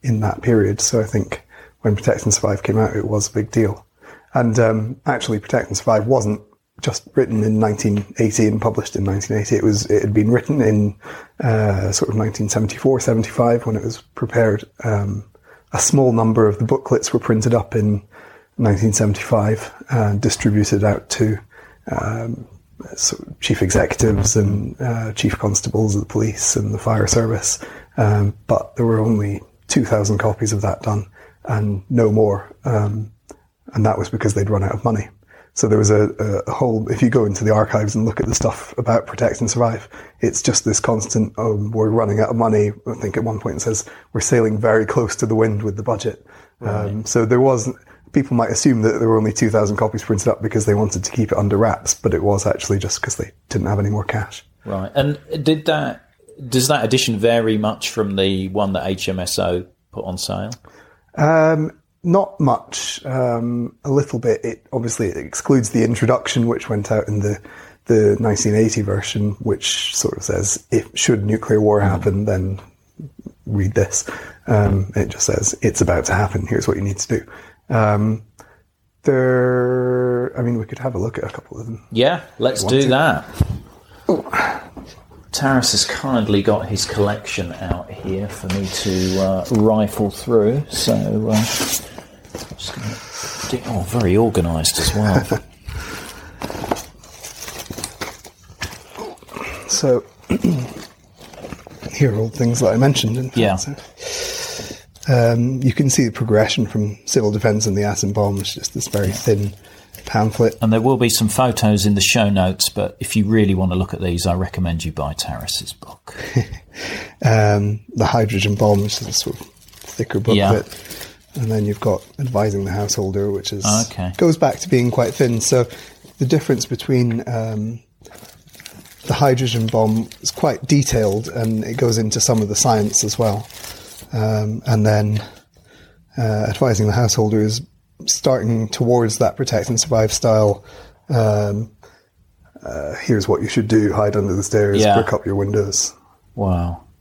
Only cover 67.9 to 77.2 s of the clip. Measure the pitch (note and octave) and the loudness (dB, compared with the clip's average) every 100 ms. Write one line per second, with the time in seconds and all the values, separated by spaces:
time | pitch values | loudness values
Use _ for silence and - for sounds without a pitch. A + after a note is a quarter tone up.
67.9 | A2+ G#2 G2+ A2 G2+ A2 G#2 A2 A2+ G2+ | 4 4 4 0 0 0 2 2 0 -2
68.9 | G2 - G#2+ G#2 G2 A2 G2+ - - - | -2 -4 -2 -2 -2 -2 -2 -2 -4 -4
69.9 | - - - - F2+ F#2+ - _ A2+ - | -4 -4 -4 -4 -2 -2 -4 _ -2 -2
70.9 | - - A#2 G2+ A2 - G#2+ G#2+ G#2 G2+ | -4 2 2 2 -2 2 4 6 4 4
71.9 | F2+ - G2 G#2+ F#2 F#2 F#2+ - _ _ | 2 0 0 0 -2 -2 -6 -12 _ _
72.9 | _ D3 _ - _ - G#2 F#2+ G#2+ G2 | _ -18 _ -20 _ -6 -2 0 2 0
73.9 | - - - - - - A2 G2+ G2 F#2+ | -2 -6 -12 -16 -16 0 2 4 2 0
74.9 | - - - - - - - - - E2+ | -2 -2 -2 -2 0 0 0 -2 2 2
75.9 | F2 - F#2+ G2+ G2 F#2 - - - G2 | 2 0 0 0 -2 -2 -2 0 -2 -2
76.9 | F#2+ - A2+ | -6 -4 -4